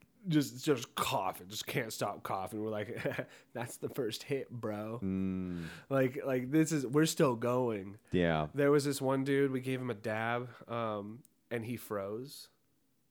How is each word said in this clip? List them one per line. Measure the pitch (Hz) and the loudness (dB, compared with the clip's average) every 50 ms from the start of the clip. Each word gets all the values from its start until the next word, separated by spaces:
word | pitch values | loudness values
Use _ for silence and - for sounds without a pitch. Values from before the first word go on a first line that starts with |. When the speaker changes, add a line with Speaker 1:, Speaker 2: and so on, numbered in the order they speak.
| - _ _ _ 226 190 | -20 _ _ _ -4 4
Speaker 1:
Just, | 160 151 139 113 117 127 - | 4 4 4 4 -2 -6 0
just | 160 143 120 120 - _ | 2 2 2 0 -6 _
coughing, | - - - 135 120 95 92 90 - 90 92 | -2 0 0 2 0 0 0 -4 -4 -10 -10
just | 104 - - | -10 -8 -8
can't | - - 147 120 110 | -4 -4 -4 -4 -4
stop | - - 135 104 98 - - | -4 -2 -2 -2 -2 -6 -6
coughing. | - 110 98 95 92 - 107 107 | -4 -4 -4 -4 -4 -4 -4 -4
We're | 110 | -2
like, | 107 107 107 113 110 113 - 147 117 - 131 - - - | -2 -4 -4 -6 -6 -4 -4 -4 -2 -2 -6 -8 -12 -20
<laughs> | - _ _ | -20 _ _
"That's | 120 120 120 - - | -8 -8 -8 -8 -8
the | - 139 | -8 -8
first | - - 131 107 117 - - | -4 -2 -2 -2 -4 -6 -4
hit, | - 143 135 - - | -4 -4 -4 -4 -6
bro." | - 120 113 110 107 104 107 110 113 120 101 | -10 -8 -6 -4 -4 -4 -4 -6 -6 -4 -2
Speaker 2:
Mm. | 95 95 95 95 95 92 92 92 92 90 87 82 80 - - - _ | -2 0 0 0 0 -2 -2 -4 -4 -6 -6 -8 -8 -10 -14 -6 _
Speaker 1:
Like, | 135 135 131 131 123 - - | 2 2 2 2 0 -2 -2
like, | 135 131 127 123 127 | 0 0 0 0 2
this | 139 156 160 156 | 4 4 4 4
is, | 165 151 131 | 2 0 0
we're | 110 131 151 156 | 2 4 4 4
still | 160 - - 165 139 123 | 4 4 4 4 4 4
going. | 113 117 120 123 127 127 120 110 101 95 98 98 - _ _ | 2 0 2 2 2 2 2 0 -2 -4 -6 -10 -14 _ _
Speaker 2:
Yeah. | - 90 87 85 80 78 76 76 - | 2 4 6 6 6 4 2 0 0
Speaker 1:
There | 135 143 143 | 2 4 6
was | 143 151 135 | 6 6 4
this | 147 139 - | 4 0 0
one | 135 131 135 135 135 | 2 2 2 2 2
dude, | 139 139 139 139 139 131 | 2 4 4 4 2 2
we | 131 | 0
gave | 123 127 131 127 | -2 -2 -2 -2
him | 127 123 | -2 -4
a | 117 | -4
dab, | 104 - 113 107 110 113 117 120 120 123 123 117 - - - | -4 -2 -2 -2 0 0 0 0 -2 -2 -6 -10 -16 -10 -6
um, | 117 117 117 110 107 104 101 104 110 127 - - _ _ _ _ | -4 -2 -2 -2 -2 -4 -6 -8 -10 -14 -16 -20 _ _ _ _
and | 117 120 110 | -4 -4 -4
he | 110 123 107 | -4 -6 -8
froze. | - - 110 101 98 98 107 113 127 143 - - - - _ _ _ _ _ _ _ _ _ _ _ _ | -6 -6 -4 -4 -4 -4 -6 -6 -8 -10 -12 -16 -18 -20 _ _ _ _ _ _ _ _ _ _ _ _